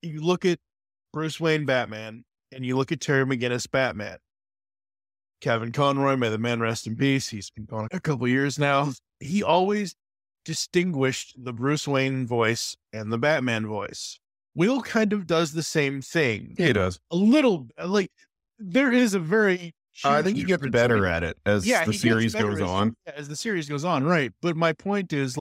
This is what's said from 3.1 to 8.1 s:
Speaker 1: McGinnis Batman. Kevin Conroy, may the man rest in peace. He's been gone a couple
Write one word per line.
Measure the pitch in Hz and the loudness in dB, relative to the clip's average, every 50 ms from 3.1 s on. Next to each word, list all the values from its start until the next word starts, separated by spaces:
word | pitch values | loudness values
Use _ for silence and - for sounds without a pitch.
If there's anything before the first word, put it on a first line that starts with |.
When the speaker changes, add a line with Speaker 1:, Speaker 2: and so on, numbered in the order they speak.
| 147 135 135 | 2 2 2
Speaker 1:
McGinnis | 131 135 117 123 123 120 117 - - | 2 0 -2 -2 -2 -2 -4 -4 -2
Batman. | - 135 131 117 82 107 101 101 92 - _ _ _ _ _ _ _ _ _ _ _ _ _ _ _ _ _ _ _ _ _ _ _ _ | 0 0 0 0 -2 -6 -10 -10 -12 -16 _ _ _ _ _ _ _ _ _ _ _ _ _ _ _ _ _ _ _ _ _ _ _ _
Kevin | - 139 117 113 113 117 | 0 0 0 0 -2 -2
Conroy, | 117 143 143 139 139 139 139 139 135 | 0 2 2 2 2 2 2 2 2
may | 131 120 110 | 2 2 0
the | 110 | 0
man | 107 117 120 120 117 | 0 -2 -2 0 0
rest | 113 113 110 - - | 0 -2 -2 -4 -6
in | 110 113 | -8 -2
peace. | 120 139 139 135 131 - - | 0 2 2 2 2 -2 -6
He's | 113 101 95 - | -8 -12 -12 -14
been | - 110 107 | -14 -16 -14
gone | - 113 107 110 110 | -10 -8 -8 -6 -6
a | - 180 | -8 -6
couple | - 156 | -4 -4